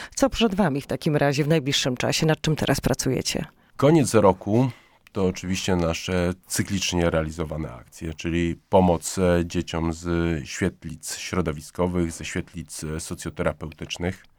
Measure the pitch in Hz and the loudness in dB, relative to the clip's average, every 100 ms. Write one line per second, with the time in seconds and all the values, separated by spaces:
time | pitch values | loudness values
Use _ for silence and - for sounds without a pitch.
0 | - - 277 - 226 185 185 139 - 135 | -10 0 0 2 0 2 0 0 -4 -4
1 | 170 147 143 135 147 160 131 135 139 123 | 0 2 2 2 2 2 2 0 0 -2
2 | 117 - 160 156 - 151 - 135 - 131 | -2 2 2 2 0 0 0 2 0 0
3 | 131 127 - - 151 _ _ - 139 165 | 0 -2 -2 -4 -6 _ _ 2 6 6
4 | 117 110 98 92 - 110 131 - _ _ | 6 6 6 4 2 2 2 -2 _ _
5 | _ 104 92 92 90 92 - 90 82 82 | _ -2 -2 -2 -4 -4 0 2 2 -2
6 | - 90 87 90 - - 95 98 - 87 | -2 -2 0 -4 -6 -4 -2 -2 -2 0
7 | 85 82 78 80 76 76 69 60 - - | 2 2 -2 -6 -6 -6 -8 -12 -18 -12
8 | 85 73 85 85 85 80 - 98 92 82 | -10 -8 -2 0 0 -4 2 6 6 4
9 | - - 90 87 85 90 80 82 82 82 | 0 0 4 4 2 -4 -4 -2 -2 -4
10 | 87 85 85 80 65 - 92 - 80 73 | -2 0 0 -2 -6 -2 -2 -4 -12 -12
11 | - - - 92 80 76 78 - 90 90 | -12 -10 -6 -2 -2 -4 -8 -2 -2 0
12 | 85 - 80 92 80 87 78 - 78 80 | -2 -4 -8 -8 -8 -12 -12 -10 -8 -8
13 | - 82 - - 80 76 80 - - - | -8 -10 -8 -4 -2 -4 -10 -12 -12 -6
14 | 87 92 - | -6 -6 -14